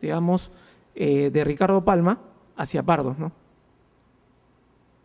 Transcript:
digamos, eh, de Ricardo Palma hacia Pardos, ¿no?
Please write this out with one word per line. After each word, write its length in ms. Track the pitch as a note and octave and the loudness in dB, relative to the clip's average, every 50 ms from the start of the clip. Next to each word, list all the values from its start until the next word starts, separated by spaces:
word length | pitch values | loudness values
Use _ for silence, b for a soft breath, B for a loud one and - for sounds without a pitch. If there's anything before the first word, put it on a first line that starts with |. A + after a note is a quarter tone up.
digamos, 480 | - D#3 D#3 E3+ E3+ E3+ F3+ F3+ - - b b b b b b b b - | -6 -4 -2 -2 0 0 0 0 -2 -6 b b b b b b b b -8
eh, 340 | - F#3 D3 C#3+ C#3 C#3+ C#3+ | -4 0 0 2 2 2 2
de 120 | C#3 D3+ D3 | 0 0 0
Ricardo 420 | C#3+ D3 C#3 F#3+ F#3+ G3 F#3+ F3 | 0 0 0 2 2 2 2 2
Palma 340 | G#3 G3 F3 E3+ F3+ A3+ - - - - _ _ _ - | 2 2 4 4 2 0 -2 -6 -16 -20 _ _ _ -12
hacia 260 | - D#3 - - D3+ C3+ | -10 -8 -6 -4 -2 0
Pardos, 360 | D#3 E3+ D3 C3+ C3 B2+ D3+ | 0 0 0 0 -4 -6 -6
¿no? 120 | D#3+ D#3+ - _ _ _ _ _ _ _ _ _ _ _ _ _ _ _ _ _ _ _ _ _ _ _ _ _ _ _ _ _ _ _ _ _ _ | -8 -10 -12 _ _ _ _ _ _ _ _ _ _ _ _ _ _ _ _ _ _ _ _ _ _ _ _ _ _ _ _ _ _ _ _ _ _